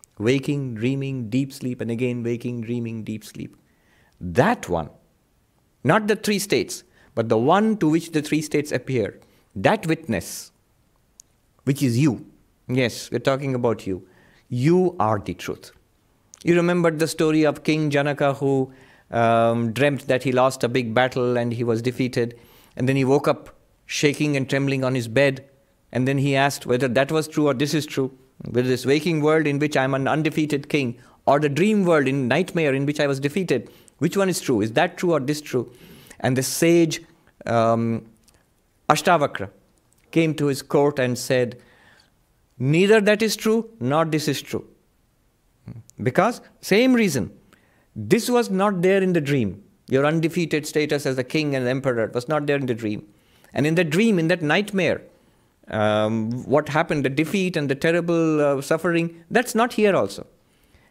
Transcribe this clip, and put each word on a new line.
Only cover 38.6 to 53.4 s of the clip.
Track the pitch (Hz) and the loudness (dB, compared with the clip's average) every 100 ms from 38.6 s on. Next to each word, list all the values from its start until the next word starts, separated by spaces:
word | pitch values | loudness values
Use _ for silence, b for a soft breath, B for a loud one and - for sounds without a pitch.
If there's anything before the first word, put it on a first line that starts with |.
| _ _ - | _ _ 0
Ashtavakra | 156 - 175 143 - 98 - _ _ _ _ _ | 0 4 2 2 -4 -12 -14 _ _ _ _ _
came | 160 160 151 | 0 0 0
to | 143 | -2
his | 135 | -2
court | - 147 143 143 | 0 2 2 2
and | 127 120 | -2 -2
said, | - 127 120 - b b b b b _ _ _ _ - | -2 0 0 -4 b b b b b _ _ _ _ -4
"Neither | 127 160 196 220 | 0 2 4 4
that | 202 208 | 4 2
is | 220 - | 0 -2
true, | 220 226 220 - | 0 0 -2 -6
nor | 120 147 160 | -2 0 0
this | 156 151 | 0 -2
is | 135 | -4
true." | - 107 - _ _ _ _ _ _ _ _ _ - 117 - - | -6 -10 -10 _ _ _ _ _ _ _ _ _ -20 -20 -20 -6
Because, | 104 147 202 247 B B | -2 0 0 -2 B B
same | - 196 262 | 0 2 4
reason, | 247 214 135 87 - _ b b b b - | 4 2 0 -4 -10 _ b b b b -12
this | 104 208 226 | 0 2 2
was | 240 220 | 0 0
not | 190 202 190 | 0 0 2
there | 185 196 | 2 2
in | 185 | 2
the | 170 | 0
dream. | 139 143 104 92 - _ - | 0 0 0 -4 -16 _ -2
Your | 131 143 | 0 2
undefeated | 165 160 165 160 156 143 | 2 0 -2 -2 -2 -2
status | 156 151 147 139 | -2 0 -2 -2
as | 131 | -4
a | |
king | 123 160 151 135 | -2 -2 0 -2
and | 123 | 0
emperor | 135 135 120 107 | 0 0 0 -2
was | 117 120 | -4 -2
not | 151 147 | -2 0
there | 143 | -2
in | 131 | -2
the | 113 | -2
dream. | 113 104 - b b b | -4 -6 -10 b b b